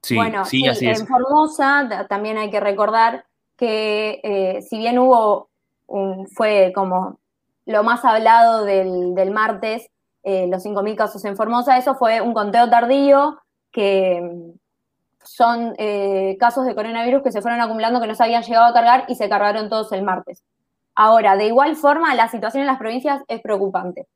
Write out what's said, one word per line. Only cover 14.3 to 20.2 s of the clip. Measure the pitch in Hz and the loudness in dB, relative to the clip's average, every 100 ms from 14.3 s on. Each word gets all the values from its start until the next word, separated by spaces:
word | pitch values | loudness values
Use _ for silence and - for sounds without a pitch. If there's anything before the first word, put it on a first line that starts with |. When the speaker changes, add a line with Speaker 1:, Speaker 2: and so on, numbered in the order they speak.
| 175 170 - _ _ _ _ _ _ | -12 -16 -20 _ _ _ _ _ _
Speaker 2:
son, | - - 233 233 233 214 | -20 0 0 0 -6 -6
eh, | 214 202 196 196 190 190 | -6 -4 -2 -2 -4 0
casos | 233 240 262 | 0 0 -4
de | |
coronavirus | 220 220 233 240 269 | -4 -6 -4 -2 0
que | 269 | 0
se | 208 | -4
fueron | 233 233 | -4 -4
acumulando, | 233 220 226 247 | -4 -2 -2 -2
que | 220 | -4
no | |
se | 226 | 0
habían | 233 233 | 0 0
llegado | 220 226 233 | 0 4 4
a | |
cargar | 233 233 254 - | 4 4 4 2
y | 254 | -6
se | 202 | -2
cargaron | 208 208 214 214 | 0 0 -2 -4
todos | 220 214 | -6 -4
el | 190 | -6
martes. | 202 185 | -4 -6